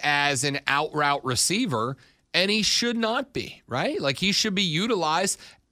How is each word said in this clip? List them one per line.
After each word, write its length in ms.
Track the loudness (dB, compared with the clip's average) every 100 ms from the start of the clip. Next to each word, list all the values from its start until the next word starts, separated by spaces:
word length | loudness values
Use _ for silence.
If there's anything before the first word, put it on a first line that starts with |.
as 400 | 0 2 2 2
an 160 | 0 -2 0
out 280 | 0 0 0
route 280 | 2 2
receiver, 720 | 0 0 0 0 0 -2 -2 -6 -14 _ _
and 160 | 0 2
he 140 | 2
should 340 | 0 0 0 0
not 360 | 0 -2 -4
be, 280 | -8 -10 -12 -6
right? 340 | -4 -2 -2
Like, 160 | -2 0
he 140 | 0
should 240 | 0 0 0
be 80 |
utilized 760 | 0 0 0 0 0 0 0 -4 -10 -20 _